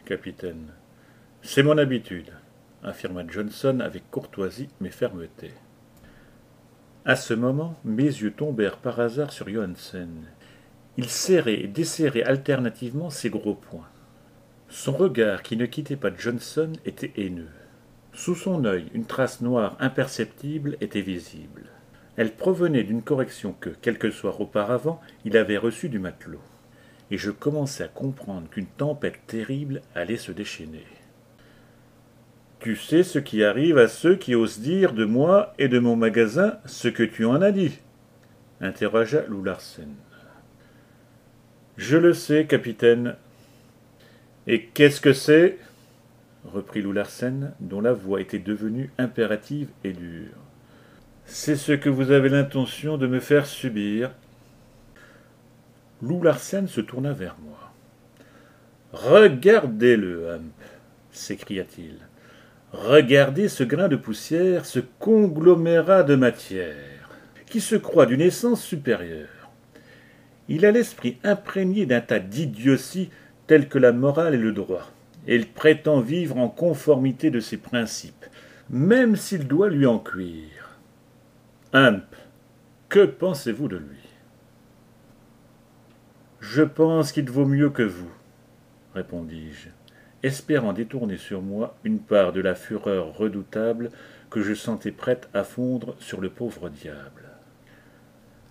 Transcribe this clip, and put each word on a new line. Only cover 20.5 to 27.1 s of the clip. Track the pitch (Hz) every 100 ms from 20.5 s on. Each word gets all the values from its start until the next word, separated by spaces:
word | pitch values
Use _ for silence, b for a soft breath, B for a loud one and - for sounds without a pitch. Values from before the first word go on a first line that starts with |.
| 156 143 -
était | - 104
visible. | 95 90 80 78 76 71 - - - b b -
Elle | 110
provenait | - 185 180 175 139
d'une | 98 113
correction | 117 135 131 - 101
que, | 85 90
quelques | 80 - 104 110
soirs | 101 101 90
auparavant, | 101 104 101 123 143 165 B B
il | 113 110
avait | 101 104
reçue | 113 113 175
du | 110
matelot. | 90 - - 76 - _ _ b b b b